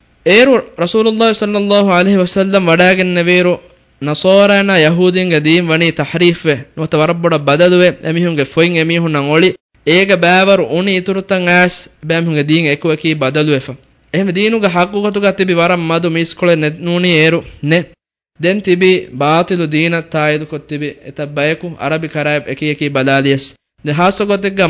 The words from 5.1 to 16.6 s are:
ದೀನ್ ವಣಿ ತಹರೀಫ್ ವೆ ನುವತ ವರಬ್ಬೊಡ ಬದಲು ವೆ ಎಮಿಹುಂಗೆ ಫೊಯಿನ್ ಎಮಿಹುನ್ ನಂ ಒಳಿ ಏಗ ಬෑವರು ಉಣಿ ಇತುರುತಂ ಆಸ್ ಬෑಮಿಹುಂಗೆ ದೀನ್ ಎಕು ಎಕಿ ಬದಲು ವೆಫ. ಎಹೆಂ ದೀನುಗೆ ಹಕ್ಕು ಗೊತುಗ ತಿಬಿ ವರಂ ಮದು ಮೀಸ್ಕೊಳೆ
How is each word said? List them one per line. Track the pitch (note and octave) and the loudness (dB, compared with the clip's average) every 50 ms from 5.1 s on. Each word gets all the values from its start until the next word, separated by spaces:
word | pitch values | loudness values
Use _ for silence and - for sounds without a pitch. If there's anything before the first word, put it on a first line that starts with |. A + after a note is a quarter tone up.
| F3+ F#3 F#3 F3+ D#3+ D3+ D3 | 2 0 0 0 0 0 2
ದೀನ್ | D#3 E3 F3+ F3 E3 | 2 2 2 2 0
ವಣಿ | D#3+ E3+ E3+ E3 D#3 - | 0 0 0 0 -2 -2
ತಹರೀಫ್ | C#3+ - - E3 F3+ F3 E3+ - - | -4 -4 -2 0 2 2 0 0 -2
ವೆ | D#3+ C#3+ C3+ C#3 - - | -2 -2 -2 -6 -12 -10
ನುವತ | D#3+ D#3 D#3 - D3+ | -8 -6 -2 0 0
ವರಬ್ಬೊಡ | D#3 D#3+ E3+ E3+ E3+ E3+ E3 D3 C#3+ C#3 | 0 0 0 0 0 0 0 0 0 0
ಬದಲು | C#3+ D#3+ F3 F3+ F3+ F3+ | 2 4 4 4 4 4
ವೆ | F3+ F3 - - - D#3+ | 4 2 0 -2 -6 -4
ಎಮಿಹುಂಗೆ | D#3+ E3+ F3 F3 E3 C#3+ C3+ - - | -2 -2 -2 -2 -2 -2 -4 -2 0
ಫೊಯಿನ್ | D#3+ E3+ F3 F3 E3 D#3+ | 0 2 2 2 0 -2
ಎಮಿಹುನ್ | E3 E3+ E3+ E3+ E3 D3+ | 0 0 -2 -2 -2 -2
ನಂ | C#3+ C#3 C#3+ D3+ | -2 0 0 2
ಒಳಿ | D#3+ F#3 F#3+ F#3 - _ _ _ _ - D3 E3 | 2 2 2 0 -4 _ _ _ _ -2 0 2
ಏಗ | F#3 G3 G3 F#3+ F3 E3+ | 2 2 2 2 2 2
ಬෑವರು | E3+ F3+ F#3 G3 G3 G3 F#3 D3 A2+ D3 | 2 4 4 4 4 2 2 2 0 -2
ಉಣಿ | E3+ F#3+ G3+ F#3+ F#3 | -2 -2 -2 -2 -2
ಇತುರುತಂ | F3+ G3+ F#3+ F#3+ F#3+ - G3 F#3 F3+ F3 F3 F3+ | -2 -4 -4 -4 -4 -2 -2 -2 0 2 2 2
ಆಸ್ | F3+ F3+ - - - - _ _ - D#3 | 2 2 -2 -6 -14 -18 _ _ -6 -4
ಬෑಮಿಹುಂಗೆ | E3 E3 E3 E3 D#3 D3+ C#3+ D3 | -2 -2 -2 -2 -2 -2 0 0
ದೀನ್ | D#3 E3+ E3 D3 D3 | 0 0 0 0 -2
ಎಕು | D3 - D#3+ D#3 | -2 -2 -2 -2
ಎಕಿ | D#3 - D#3+ D#3 D3+ C3+ | -2 -2 -4 -2 -2 -2
ಬದಲು | C3 C#3+ D3+ D3+ D#3 C#3+ | -2 -2 0 0 0 0
ವೆಫ. | C3 - - C3 - _ _ _ _ _ _ - | -2 -4 -8 -14 -16 _ _ _ _ _ _ -4
ಎಹೆಂ | F#3 G3 G3 E3+ F#3+ | -4 -2 -2 -2 0
ದೀನುಗೆ | G#3+ A3 A#3 A3 G3+ F#3 E3+ | 0 0 0 0 -2 0 0
ಹಕ್ಕು | F3 F3+ G3 G#3 G3+ G3+ | 0 -2 -2 -2 -4 -2
ಗೊತುಗ | G#3 G3+ G3+ G3+ G3 G3 | -2 -2 -2 -2 -2 -2
ತಿಬಿ | G3 F#3+ F#3 E3+ E3+ | -2 -2 0 0 0
ವರಂ | E3+ F3 F3+ F3 E3 D#3+ | 2 0 0 0 -2 -2
ಮದು | E3 E3+ F3 E3+ D#3+ | -2 -2 -2 -2 -2
ಮೀಸ್ಕೊಳೆ | E3 E3 - - - F3+ F3 E3+ D#3 | -2 -4 -4 -4 -2 0 0 2 2